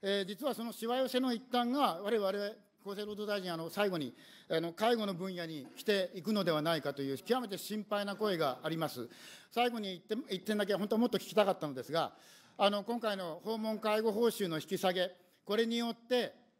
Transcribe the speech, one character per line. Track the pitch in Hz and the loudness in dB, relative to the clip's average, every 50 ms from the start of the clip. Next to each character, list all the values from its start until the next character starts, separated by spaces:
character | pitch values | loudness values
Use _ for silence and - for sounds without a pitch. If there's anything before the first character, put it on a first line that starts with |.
| - | 0
え | 196 202 202 196 | 0 0 0 0
ー、 | |
実 | 180 208 170 254 | -2 -6 -4 -2
は | 277 226 | -4 -2
そ | 190 226 | -2 -6
の | 233 208 | -8 -8
し | - 226 | -6 -4
わ | 226 240 262 | -2 0 0
寄 | 262 254 | 0 2
せ | - 254 | 2 2
の | 262 254 | 2 2
一 | 240 226 - - | 0 -2 -4 -2
端 | - 240 240 240 | 0 0 2 2
が、 | 247 294 277 214 165 170 202 | 2 4 4 2 2 0 -2
我 | 202 240 220 | 0 0 2
々、 | 202 190 | 2 2
厚 | 190 202 202 202 - - _ _ _ _ _ 196 202 | 0 0 -2 -4 -6 -10 _ _ _ _ _ -8 -6
生 | 196 208 | -6 -6
労 | 208 208 | -8 -6
働 | 196 214 | -6 -4
大 | 208 208 202 | -2 -2 -2
臣、 | 180 180 170 | -2 -4 -4
あ | |
の、 | 165 165 165 | -4 -6 -6
最 | - 196 208 202 | 0 0 0 2
後 | 185 165 | 2 0
に、 | 143 120 - - - - - - - _ | -4 -4 -6 -12 -20 -20 -20 -20 -8 _
あ | - 160 | -2 0
の、 | 165 170 165 | 0 -2 -2
介 | - 214 233 247 | 2 2 4 4
護 | 226 214 | 4 2
の | 202 190 | -2 -2
分 | 165 185 190 185 | -4 -6 -6 -6
野 | 175 170 | -6 -6
に | 165 160 147 127 - - - | -6 -6 -8 -10 -12 -14 -6
来 | - | 0
て | - 208 196 185 175 - | 2 2 2 2 0 -4
い | 190 | -6
く | 156 202 220 | -2 0 2
の | 208 190 | 2 4
で | 170 | 4
は | 160 151 | 4 4
な | 147 165 165 | 4 4 2
い | 156 | 2
か | 135 143 135 | 2 -2 -2
と | - | -2
い | 139 135 135 | -2 -2 -2
う、 | 131 | -4
極 | - - 233 254 | 0 0 0 0
め | 240 226 | 0 -4
て | 196 170 | -6 -8
心 | - - 208 214 202 - | -6 -4 -4 -6 -4 -2
配 | 214 202 202 | -2 -2 -2
な | 202 196 190 | -2 -2 0
声 | 214 214 190 160 | 0 0 2 4
が | 160 139 127 - - | 2 2 0 0 -2
あ | 160 | -2
り | 160 | -2
ま | 165 160 143 | 0 -2 -2
す。 | - 123 117 120 - - - - - - - _ | -2 -6 -10 -10 -12 -18 -20 -20 -20 -20 -20 _
最 | - 226 240 247 | 0 0 0 2
後 | 233 233 | 0 -2
に | 208 196 185 | -6 -6 -6
一 | 170 | -8
点、 | - - 214 226 320 - | -6 -6 -6 -6 -4 -6
一 | 202 185 | -6 -6
点 | - - 214 208 | -2 -2 0 0
だ | 190 | 2
け、 | 185 202 | 2 2
本 | 175 202 202 | 0 2 2
当 | 233 | 2
は | 214 | 2
も | 240 | 4
っ | 240 | 2
と | - 190 | 2 0
聞 | |
き | - - - | -2 2 4
た | 214 208 | 4 4
か | 196 | 4
っ | 180 - | 4 0
た | - 151 | -2 -6
の | 135 | -6
で | 131 117 | -6 -8
す | - 143 | -2 0
が、 | 165 151 113 - - - - - - - - _ - | 0 0 0 -4 -12 -20 -20 -20 -20 -20 -20 _ 4
あ | 202 202 | 4 4
の、 | 202 202 196 | 4 2 -4
今 | - 233 240 | -4 -6 -2
回 | 220 220 202 | -2 -2 -2
の | 190 185 170 156 170 - | -2 -4 -8 -8 -8 -6
訪 | 202 226 226 | -4 -4 -2
問 | 220 220 220 208 | -2 -2 -2 0
介 | 214 214 214 220 | 0 2 2 2
護 | 220 226 | 2 2
報 | 202 208 240 | 2 4 4
酬 | 226 214 - 208 175 | 4 4 2 -2 0
の | 165 156 | 0 -2
引 | - | -2
き | - 196 175 | -4 -4 2
下 | - 185 | 2 2
げ、 | 180 185 180 185 185 _ _ _ _ _ _ | 2 2 0 -2 -2 _ _ _ _ _ _
こ | - 202 | -2 2
れ | 214 233 | 2 2
に | 233 233 233 | 2 2 0
よ | 233 233 | 0 -2
っ | 226 | -4
て | - - - 247 247 220 156 - - _ _ _ _ | -6 -2 0 0 2 2 0 -6 -12 _ _ _ _